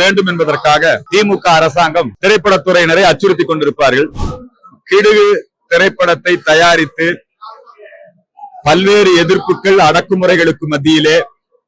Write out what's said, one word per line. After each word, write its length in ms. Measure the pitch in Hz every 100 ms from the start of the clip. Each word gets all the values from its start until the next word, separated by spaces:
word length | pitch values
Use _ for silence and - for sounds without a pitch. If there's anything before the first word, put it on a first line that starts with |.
வேண்டும் 260 | 185 196 185
என்பதற்காக 600 | 170 151 147 151 151 160 110 -
திமுக 340 | 196 208 190 180 160
அரசாங்கம் 540 | 160 156 160 170 135 101
திரைப்படத்துறையினரை 840 | 196 214 202 190 185 175 165 170 185
அச்சுறுத்தி 340 | 156 196 175 -
கொண்டிருப்பார்கள். 640 | 156 147 - 135 127 156 - - - - _ _ _ -
கிடுகு 380 | 196 208 214 202 190 - _ _
திரைப்படத்தை 640 | 170 190 - 175 165 180 175 160
தயாரித்து 640 | 156 170 165 156 - 165 170 _ _ - - - _ - - - _ _ _ - - 147
பல்வேறு 440 | 170 196 208 190 175
எதிர்ப்புகள், 560 | 170 185 - 170 196 196 156
அடக்குமுறைகளுக்கு 760 | 165 175 190 180 180 170 143 151
மத்தியிலே 460 | 147 147 156 151 160 - _ _ _